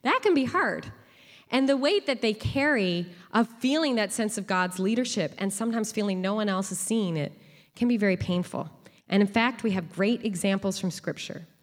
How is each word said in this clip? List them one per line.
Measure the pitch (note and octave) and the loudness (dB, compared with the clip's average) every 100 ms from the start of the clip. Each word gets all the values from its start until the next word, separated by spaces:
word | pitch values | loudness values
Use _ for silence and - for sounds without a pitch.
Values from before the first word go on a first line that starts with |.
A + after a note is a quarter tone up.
That | - B4 | 0 2
can | A4 | 4
be | D#4 | 4
hard. | B3+ F4 C#4 - - - - - - - _ | 2 0 0 -2 -8 -18 -20 -20 -20 -20 _
And | B3+ C4+ | 0 2
the | C#4 | 4
weight | C#4+ G4+ - | 4 2 0
that | B3 | 0
they | A3+ | 0
carry | G#3+ - C#4 C#4+ C4+ F#3 F3 E3+ - - | 0 -2 0 2 2 2 0 -4 -10 -2
of | G#3+ A#3 | 0 0
feeling | - C4 D4+ D#4 | 0 0 2 2
that | A#3 G#3 | 2 0
sense | A3+ G#3+ G#3+ | -2 -4 -4
of | G3 | -2
God's | F#3 F3+ F3+ | 0 0 0
leadership | F#3+ A#3 A#3+ G#3+ D#3 - | 0 2 0 -2 -2 -2
and | G3 | -4
sometimes | G3 A3+ A3+ G#3+ | -2 -2 -2 -2
feeling | - G3+ F#3 | -2 -2 0
no | F#3+ | 0
one | G#3+ G#3 | 0 0
else | F#3+ G3 | 0 -2
is | F3+ | -6
seeing | - A3+ F#3+ D#3+ | -2 0 0 -2
it | C#3+ - - - _ | -4 -8 -20 -20 _
can | - A#3+ | -2 0
be | A#3 | 2
very | G3+ F3+ | 2 2
painful. | - F3+ F3+ - D3+ - - _ _ | 0 -2 -2 -6 -8 -14 -20 _ _
And | G3 | 2
in | G3 | 4
fact, | A#3 A#3+ A#3+ | 2 0 0
we | A3+ | -2
have | F#3+ D#3+ | -2 -6
great | - G3 A#3 | -2 0 0
examples | A3 F3+ G3+ G3 G3 F#3+ | -2 -2 0 0 -2 -2
from | F#3 | -4
Scripture. | - - - - - E3 _ | -4 -8 -8 -10 -12 -16 _